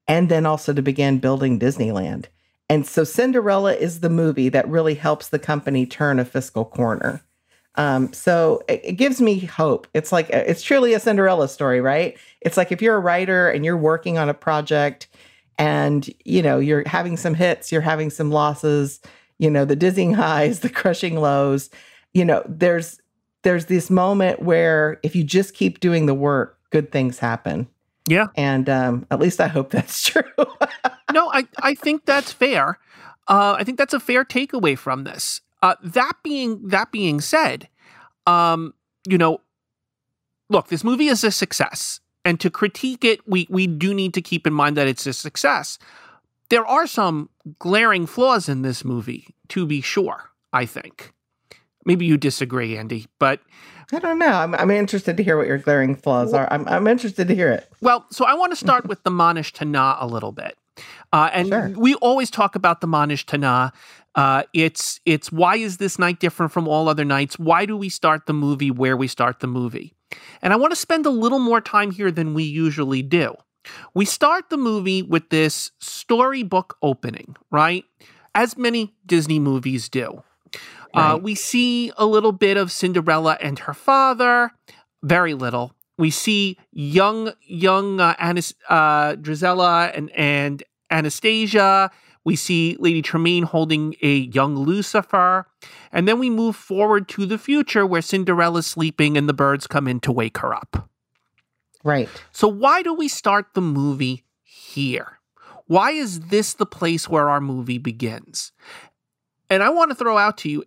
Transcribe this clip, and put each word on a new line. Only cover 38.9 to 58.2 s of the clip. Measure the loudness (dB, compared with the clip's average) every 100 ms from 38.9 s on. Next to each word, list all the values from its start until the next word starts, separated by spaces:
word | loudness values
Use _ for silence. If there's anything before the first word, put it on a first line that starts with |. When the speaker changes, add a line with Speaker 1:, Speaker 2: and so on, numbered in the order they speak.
| _ 0
Speaker 2:
you | 2
know, | 4 0 -8 _ _ _ _ _ _ _ _ _ _
look, | 0 0
this | -2
movie | -2 0 2
is | 2
a | 0
success. | -2 -4 -4 -4 -4 -10 -12 _ _ -2
And | 0
to | -2
critique | 0 -2 -2 -6 0 0
it, | 0 0
we, | -2 0
we | 0 0
do | 0 -2
need | -2 -2 -4
to |
keep | -4 -4 -2
in |
mind | 0 0 2
that | 0
it's | -2 -6
a |
success. | -8 -10 -2 0 0 -4 -14 -20 -20 -20 _ _ _ _
There | 0 2
are | 0 0
some | 0 -2 -2 -8 _ -20 -10
glaring | -2 2 2 0 -2
flaws | 0 2 2 0
in | -4
this | -4 -6 -6
movie, | -6 -8 -12 -14 _ _
to | -6 -4
be | -4
sure, | -2 -2 -2 -6 -14 _ _
I | -4 -4
think. | -8 -18 -20 -20 _ _ _ _ -20 _ _ 0
Maybe | 2 4
you | 2
disagree, | 2 -2 -4 -4 -6 -8
Andy, | -8 -10 -12 _
but | 0 0 _ _ -20 -20 -10
Speaker 1:
I | -6
don't | -2 0
know. | 2
I'm, | 2 0 0
I'm | 2
interested | 2 0 -4 -4 -2
to |
hear | 0 2
what | 0
your | -2
glaring | 2 2 2 -2
flaws | 0 0 2
Speaker 2:
Well | 0
Speaker 1:
are. | 0
I'm, | -2 -2
I'm | 0 2
interested | 2 -2 -4 0
to | 2
hear | 2
it. | 0 -4 _
Speaker 2:
Well, | 0 0 -2
so | -2